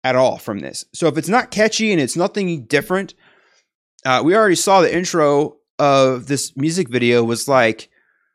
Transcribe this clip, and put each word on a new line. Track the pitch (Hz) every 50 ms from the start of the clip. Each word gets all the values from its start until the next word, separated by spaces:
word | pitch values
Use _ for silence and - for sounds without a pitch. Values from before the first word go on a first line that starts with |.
| _
at | 127 127
all | 127 131 123 - -
from | - - - -
this. | 67 67 - - - _ _
So | - - 160
if | 135 156
it's | 151 160
not | 196 254 233 -
catchy | - 202 214 220 - - 220 220 208
and | 165
it's | 139 117 -
nothing | - 170 202 - 208 196 180 170 156 120
different, | - 143 143 139 - 185 190 196 175 - _ _ _ _ _ _ _ _ _ _ _ _ _ _ _ _ _ _
uh, | 135 127 123 110
we | 151 180
already | 220 220 208 175
saw | 156 - - 190 190
the | 170 - -
intro | 170 185 175 - 175 151 147 143 143 151 147 - _ _ _ _ _
of | 147 143 139 135 135 131 131 123 120
this | 131 143 131 - - -
music | - 135 160 165 185 180 120
video | 117 127 120 120 120 120 117
was | 113 117 113 - -
like, | 139 131 120 113 110 - - _ _ _ _ _ _ _ _ _ _